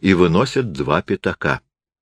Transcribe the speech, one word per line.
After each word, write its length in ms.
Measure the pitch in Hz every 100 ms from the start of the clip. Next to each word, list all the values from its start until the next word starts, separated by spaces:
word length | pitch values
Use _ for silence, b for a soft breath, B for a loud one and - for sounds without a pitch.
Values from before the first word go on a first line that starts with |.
и 120 | 98
выносит 600 | 90 87 85 135 - 120
два 280 | 69 69 78
пятака. 600 | - 101 - 85 80 69 - _ _ _